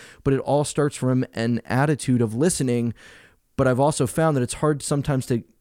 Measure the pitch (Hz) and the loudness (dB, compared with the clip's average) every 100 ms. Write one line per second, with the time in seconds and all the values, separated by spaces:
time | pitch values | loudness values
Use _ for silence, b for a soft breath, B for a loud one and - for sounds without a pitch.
0 | B B 139 131 - 143 143 - 143 - | B B 0 0 0 0 0 0 -2 0
1 | 127 127 - - 117 117 - 123 147 147 | 0 0 -2 -4 -2 -2 -2 0 2 0
2 | - 123 113 113 175 - 131 120 117 - | 0 0 0 0 0 0 0 0 -2 -6
3 | B B B B _ - 131 127 143 - | B B B B _ 0 2 4 2 2
4 | 127 - 160 139 123 - 151 143 - 143 | -2 0 2 2 -2 -2 -2 0 -2 -2
5 | 135 131 - 120 - _ | -2 -2 -2 -4 -4 _